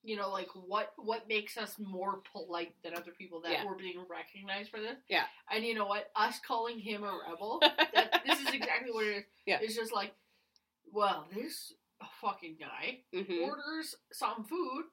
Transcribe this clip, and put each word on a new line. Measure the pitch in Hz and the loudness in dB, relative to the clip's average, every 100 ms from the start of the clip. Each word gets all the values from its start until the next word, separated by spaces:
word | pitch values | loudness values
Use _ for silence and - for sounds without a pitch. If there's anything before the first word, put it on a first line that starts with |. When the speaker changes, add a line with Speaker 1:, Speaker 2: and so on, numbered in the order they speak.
Speaker 1:
you | 220 208 | -2 -2
know, | 196 | 0
like, | 190 180 | -2 -4
what, | 190 180 202 208 - | -10 -2 -2 -2 -4
what | 220 226 214 | -2 -2 2
makes | 214 208 233 | 0 0 -6
us | 202 - | -6 -6
more | 196 185 196 190 - | -6 -2 0 -2 -6
polite | 202 170 175 170 - | -10 -4 -2 -4 -6
than | 170 | -6
other | 170 170 - | -6 -8 -14
people | 185 165 | -12 -8
that | 170 | -2
Speaker 2:
Yeah. | 165 202 | 0 0
Speaker 1:
we're | 185 | -4
being | 185 175 180 | -6 -8 -8
recognized | 165 165 202 196 196 214 | -10 -10 -12 -6 -6 -4
for | 220 | -6
this? | 220 269 - | -6 -6 2
Speaker 2:
Yeah. | 175 - - - | 2 2 -4 -4
Speaker 1:
And | 214 233 | 0 0
you | |
know | 220 202 | 0 2
what? | 208 - 220 | 0 0 2
Us | 226 240 | 2 2
calling | - 233 233 233 | -2 0 0 -4
him | 208 208 | -4 -2
a | 208 185 170 | -2 -4 -6
rebel, | 165 208 311 | -6 -2 6
Speaker 2:
<laughs> | 302 - - | 6 8 6
Speaker 1:
that, | - - 339 269 | 6 6 4 6
this | 294 | 4
is | 330 | 4
exactly | 269 240 240 247 | 0 2 0 0
what | 226 214 | 2 2
it | 202 | 0
is. | - _ - | -6 _ 2
Speaker 2:
Yeah. | 185 | 2
Speaker 1:
It's | 220 226 | 2 0
just | 220 | 0
like, | 208 208 - _ _ _ _ _ _ - | 0 -2 -8 _ _ _ _ _ _ -4
"Well, | 208 202 156 160 | 4 4 4 -2
this | 190 311 - - - _ _ - - | -6 -6 -6 -10 -16 _ _ -18 -4
fucking | 220 190 170 160 | -2 -2 -8 -10
guy | 143 - 180 254 _ | -10 -4 -4 -6 _
Speaker 2:
Mm-hmm. | 185 190 175 214 | -4 0 0 0
Speaker 1:
orders | 294 302 320 311 - _ | -2 -4 -4 -6 -10 _
some | - 247 233 | -4 -2 -2
food | 220 349 330 415 320 | -4 -2 -2 -2 -6